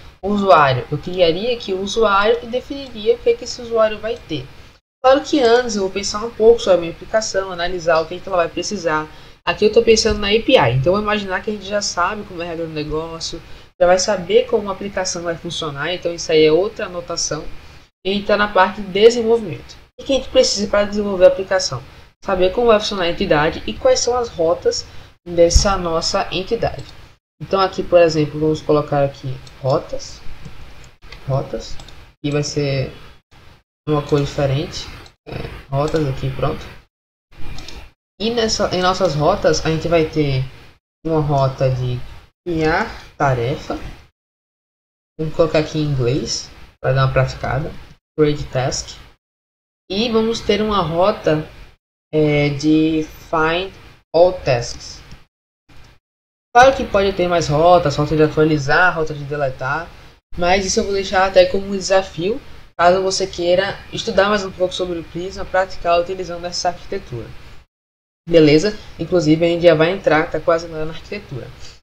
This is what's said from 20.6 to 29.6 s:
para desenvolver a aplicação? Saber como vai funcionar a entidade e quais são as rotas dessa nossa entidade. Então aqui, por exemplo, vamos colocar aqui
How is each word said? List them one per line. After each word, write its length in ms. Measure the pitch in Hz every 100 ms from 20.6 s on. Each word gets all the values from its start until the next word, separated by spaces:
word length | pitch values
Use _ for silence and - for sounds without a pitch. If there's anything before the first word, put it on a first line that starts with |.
| 208
para 200 | 208 208
desenvolver 380 | 208 202 185 185
a 20 |
aplicação? 540 | 185 190 185 - 123 - - - _
Saber 280 | - 180 185
como 160 | 240 240
vai 120 | 208
funcionar 240 | 208 202
a 60 | 175
entidade 520 | 170 190 151 160 - -
e 80 |
quais 260 | 220 254 254
são 160 | 240 247
as 140 | 233
rotas 560 | 165 165 175 233 - - - - _ 175
dessa 500 | 170 170 165 208 190
nossa 500 | 175 165 - 196 175
entidade. 520 | 175 185 226 - - 220 - - _ _ -
Então 180 | 151 196
aqui, 220 | 185 -
por 180 | 175 175
exemplo, 400 | 170 156 143 151
vamos 220 | 156 156
colocar 420 | - 147 151 143
aqui 320 | 139 - 131 131 - -